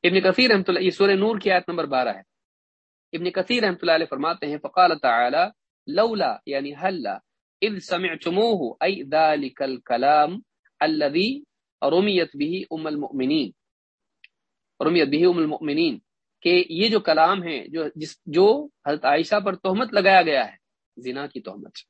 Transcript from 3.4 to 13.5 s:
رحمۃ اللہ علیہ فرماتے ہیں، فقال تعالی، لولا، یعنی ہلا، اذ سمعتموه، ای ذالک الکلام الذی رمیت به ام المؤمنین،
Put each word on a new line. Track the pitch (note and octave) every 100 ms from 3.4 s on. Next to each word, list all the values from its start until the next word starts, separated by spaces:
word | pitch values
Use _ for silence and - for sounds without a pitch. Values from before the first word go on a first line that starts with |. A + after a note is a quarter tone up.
| F#3 A#3+
رحمۃ | G#3 E3+
اللہ | F3
علیہ | D#3+ D#3
فرماتے | C3+ D#3 E3 D3
ہیں، | D3+
فقال | - F3+ F3+ D#3
تعالی، | C3 A#2 A#2+ D3 F#3+ _ _ _ -
لولا، | E3+ A3+ G#3+ D3 - -
یعنی | C#3 C#3+
ہلا، | C#3+ F#3 F3+ G#2+ F#2+ _ _ _ _
اذ | G#3+ G3
سمعتموه، | - F3 F3+ D#3+ E3+ F3+ A#3 G3 A#2+ -
ای | F3+ G3
ذالک | C#3 D3+ D#3 D3+ C3+ -
الکلام | C3+ B2+ - A#2+ C3+ D3+ D3+ G3+ _ _ _ _
الذی | D#3 D#3 C#3+ D#3 G#3+ C#4 - _ _ _
رمیت | C#3 E3+ G#3 F#3 E3 C#3
به | D3 F#3 -
ام | D#3+ D#3
المؤمنین، | D3 C#3 C#3 C3 D#3 A2